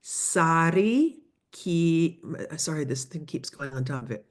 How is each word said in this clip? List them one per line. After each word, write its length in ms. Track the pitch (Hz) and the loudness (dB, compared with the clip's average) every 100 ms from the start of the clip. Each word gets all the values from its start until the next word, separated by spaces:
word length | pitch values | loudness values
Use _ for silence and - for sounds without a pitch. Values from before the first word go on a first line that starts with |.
Sari 1200 | - - - 185 165 165 165 170 208 247 320 - _ _ _ | -10 -6 -2 2 4 4 4 4 4 4 2 0 _ _ _
Ki-, 680 | - - 170 170 165 165 170 - 87 - | -10 -2 2 4 4 2 0 -12 -10 -10
uh, 60 | 156 | -6
sorry, 280 | - 156 | -4 -4
this 200 | 139 135 | -4 -4
thing 220 | - 175 151 | -6 -12 -8
keeps 240 | - - | -10 -10
going 220 | - 139 | -12 -10
on 120 | 131 | -6
top 180 | 127 139 | -4 -6
of 80 | 117 | -6
it. 160 | 107 - | -10 -10